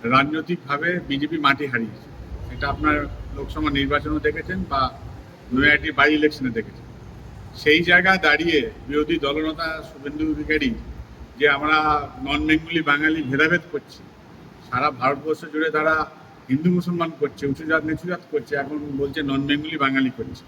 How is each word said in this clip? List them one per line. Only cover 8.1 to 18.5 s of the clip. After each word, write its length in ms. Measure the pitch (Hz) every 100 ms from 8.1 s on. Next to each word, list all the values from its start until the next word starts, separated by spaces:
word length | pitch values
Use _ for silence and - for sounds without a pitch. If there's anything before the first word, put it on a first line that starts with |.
| 190 160
দাঁড়িয়ে 320 | 151 170 156 120 - 120
বিরোধী 280 | 147 151 165 139
দলনেতা 420 | 147 156 156 160 160 147
শুভেন্দু 340 | 143 143 151 156
অধিকারী 360 | 151 151 156 139 110 - - - - - -
যে 60 | 147 139
আমরা 220 | 151 156 156 147 143 127 135
নন 160 | 147 151
বেঙ্গলি 320 | 156 160 165 147
বাঙালি 300 | 143 156 160 131
ভেদাভেদ 340 | 139 160 170 -
করছি, 300 | 143 - - - - - - - - -
সারা 200 | 123 147 131
ভারতবর্ষ 420 | 127 143 151 156 151
জুড়ে 160 | 151 160 151
তারা 180 | 156 156 151 - - - -
হিন্দু 200 | 135 170 180
মুসলমান 340 | 175 175 165 135
করছে, 240 | 143 - 139
উঁচু 120 | 131 156
জাত 140 | 160 151
নিচু 160 | 156 175
জাত 120 | 175 -
করছে, 220 | 151 -